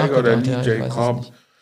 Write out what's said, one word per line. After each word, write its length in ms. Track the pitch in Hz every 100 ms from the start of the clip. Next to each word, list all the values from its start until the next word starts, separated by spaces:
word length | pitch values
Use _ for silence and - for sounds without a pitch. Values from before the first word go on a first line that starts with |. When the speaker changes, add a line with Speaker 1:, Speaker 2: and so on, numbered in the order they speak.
| 147
Speaker 1:
Steiger 100 | 135
oder 180 | 120 117
Speaker 2:
nachgedacht, 300 | 131 123 123
ja, 60 |
Speaker 1:
D 60 | 113
J 0 |
Speaker 2:
ich 40 |
weiß 40 | 123
es 60 | 120
Speaker 1:
Cobb. 200 | 120 123
Speaker 2:
nicht. 140 | - - _ _